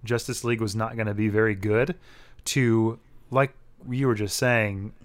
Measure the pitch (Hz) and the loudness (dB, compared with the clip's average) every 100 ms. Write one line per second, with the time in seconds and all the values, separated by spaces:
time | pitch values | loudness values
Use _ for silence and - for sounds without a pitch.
0 | 110 117 - 120 117 117 107 110 113 113 | -4 -4 -2 -6 -2 -2 -2 -2 -4 -4
1 | 107 104 107 104 110 101 107 110 143 - | -4 0 0 2 2 0 0 2 2 -2
2 | - - - - - 139 120 113 110 117 | -12 -20 -20 -14 -4 0 4 4 2 -2
3 | - - - 127 139 - - - - 127 | -14 -20 -2 0 0 -2 -20 -18 -8 -2
4 | 135 104 104 - 127 117 104 98 101 - | 0 0 -2 0 2 2 0 -4 -10 -14